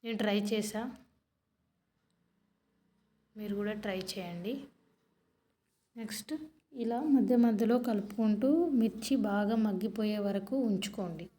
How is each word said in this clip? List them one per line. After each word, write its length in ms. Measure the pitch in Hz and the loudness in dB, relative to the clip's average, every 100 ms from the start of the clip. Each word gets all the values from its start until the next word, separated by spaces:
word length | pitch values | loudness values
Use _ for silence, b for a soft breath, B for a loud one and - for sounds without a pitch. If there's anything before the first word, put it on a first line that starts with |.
నేను 140 | 233 220 | -6 -2
ట్రై 220 | 214 202 | 0 0
చేశా, 500 | 208 214 208 214 247 - _ _ _ _ _ _ _ _ _ _ _ _ _ _ _ _ _ _ _ _ _ _ _ 214 | 0 -2 -2 -6 -8 -10 _ _ _ _ _ _ _ _ _ _ _ _ _ _ _ _ _ _ _ _ _ _ _ -14
మీరు 180 | 208 202 | -8 -4
కూడా 180 | 208 | -4
ట్రై 260 | 214 208 185 | -4 -4 -4
చేయండి. 680 | 185 208 175 175 185 277 - _ _ _ _ _ _ _ _ _ _ _ _ 240 | -6 -8 -8 -8 -6 -8 -10 _ _ _ _ _ _ _ _ _ _ _ _ -12
నెక్స్ట్ 360 | 220 - - 311 - _ _ | -10 -10 -8 -10 -10 _ _
ఇలా 280 | 269 226 233 | -6 -2 -2
మధ్య 340 | 311 269 214 247 | 4 4 6 6
మధ్యలో 440 | 233 214 220 247 | 6 4 4 2
కలుపుకుంటూ 880 | 247 214 196 - 220 208 262 320 339 | 2 -2 -2 0 2 2 4 4 4
మిర్చి 500 | 262 220 - - 269 | 4 2 0 -2 0
బాగా 400 | 208 202 208 226 | 2 2 2 2
మగ్గిపోయే 640 | 214 185 214 220 214 214 | 2 0 -2 -2 -2 0
వరకు 360 | 202 196 196 269 240 | 0 -2 -2 -2 0
ఉంచుకోండి. 600 | 190 196 - 180 160 170 | 0 -4 -6 -6 -8 -12